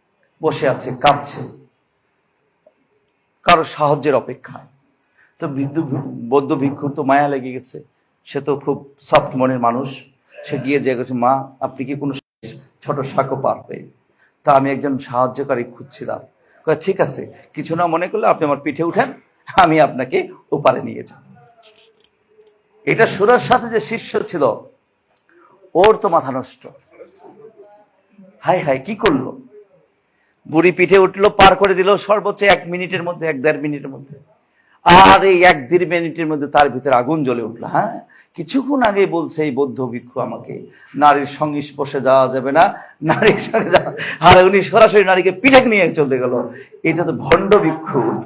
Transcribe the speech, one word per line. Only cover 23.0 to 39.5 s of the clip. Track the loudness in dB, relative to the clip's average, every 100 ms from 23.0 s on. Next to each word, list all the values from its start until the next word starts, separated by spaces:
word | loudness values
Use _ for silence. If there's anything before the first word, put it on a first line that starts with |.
| 0
শোনার | 2 2 2
সাথে | 2 0 0
যে | -4
শিষ্য | -4 -8 -6 -6
ছিল, | -6 0 0 -2 -10 _ _ _ _ _ _ _ _ _ _ 2
ওর | 4 4
তো | 0
মাথা | -2 -2
নষ্ট। | -8 -10 -16 -20 -20 _ _ -20 _ -20 -20 -20 _ -20 _ _ _ _ _ -20 _
হায় | -2 -2
হায়, | -2 -4
কি | -6 -4
করলো? | -2 -2 -4 -12 -20 -20 _ _ _ _ _ _ _ _ -4
বুড়ি | 2 2
পিঠে | 2 4 4
উঠলো, | 4 2 0
পার | 6 6 6
করে | 2
দিল | 2 2 0
সর্বোচ্চ | 0 -2 -2 0
এক | 2 2 0
মিনিটের | -8 -6 -6
মধ্যে, | -6 -6 -6
এক | -2
দেড় | -2 -2
মিনিটের | -4 -8 -10
মধ্যে। | -16 -18 -20 _ _ _ _ _ _
আর | 4 6 8 6
এই | 6 6
এক | 6 4 2
দেড় | 0 0
মিনিটের | -2 -4 -4 -4
মধ্যে | -4 0
তার | 2 2
ভিতরে | 0 0 0
আগুন | 2 -2
জ্বলে | -2 -4
উঠলো। | -6 -10 -4
হ্যাঁ, | -2 -2 -6 -16 _ _
কিছুক্ষণ | -16 -6 -4 -2 0
আগে | 0 2 0
বলছে | 0 -6 -4
এই | -4